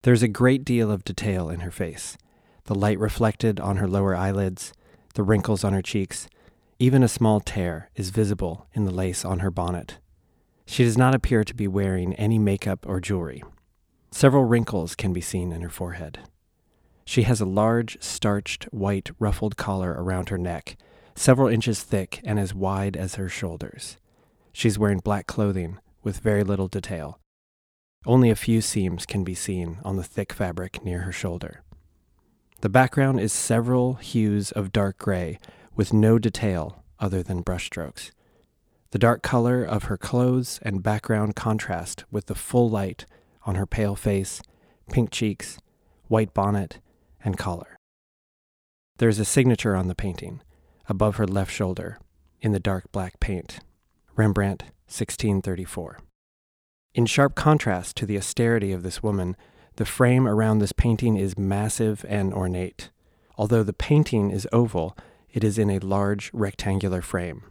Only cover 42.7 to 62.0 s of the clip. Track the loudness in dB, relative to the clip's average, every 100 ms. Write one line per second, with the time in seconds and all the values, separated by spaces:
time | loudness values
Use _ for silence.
42.7 | 2 -4 -8 -16 _ _ _ -4 -4 -2
43.7 | 0 -2 0 0 0 -2 -8 -16 _ _
44.7 | _ -2 0 0 -2 -4 -4 -10 -16 _
45.7 | _ _ _ 0 0 2 0 0 0 -4
46.7 | -10 _ _ _ _ -4 -4 -4 -6 -10
47.7 | -20 _ _ _ _ _ _ _ _ _
48.7 | _ _ 0 2 2 2 4 4 2 2
49.7 | 0 0 -4 -6 -6 -12 -14 _ _ _
50.7 | _ -6 0 0 2 0 0 -2 -4 -4
51.7 | -4 -10 -14 -20 _ _ _ -2 0 0
52.7 | -4 -4 -8 -8 _ -2 -2 -8 -18 -20
53.7 | _ _ _ _ 2 4 4 0 -2 -10
54.7 | _ _ -8 -8 -2 0 0 0 -6 -8
55.7 | -10 -12 -14 -20 _ _ _ _ _ _
56.7 | _ _ 0 2 4 2 4 4 4 4
57.7 | -2 -4 -8 -4 -4 -4 0 2 2 0
58.7 | -4 -6 -4 -2 0 -2 -4 -12 _ _
59.7 | -6 -6 4 6 6 4 4 4 4 2
60.7 | 2 2 2 2 2 0 -2 -2 0 -2
61.7 | 0 -2 -2